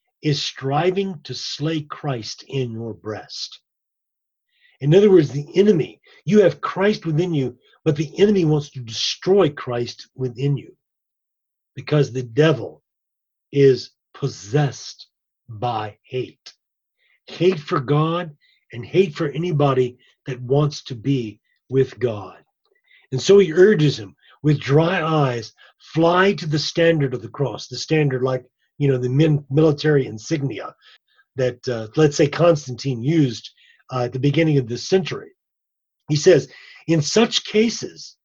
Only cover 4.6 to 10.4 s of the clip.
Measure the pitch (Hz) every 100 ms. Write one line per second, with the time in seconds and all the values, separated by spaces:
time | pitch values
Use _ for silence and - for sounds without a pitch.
4.6 | _ - 139 185 208 185 143 139 147 175
5.6 | 208 170 - - _ _ 151 208 180 -
6.6 | - 175 202 214 165 151 185 156 123 -
7.6 | _ _ 156 147 156 - 208 196 160 151
8.6 | 147 135 113 110 - - 180 196 156 147
9.6 | - 120 117 - - - 127 110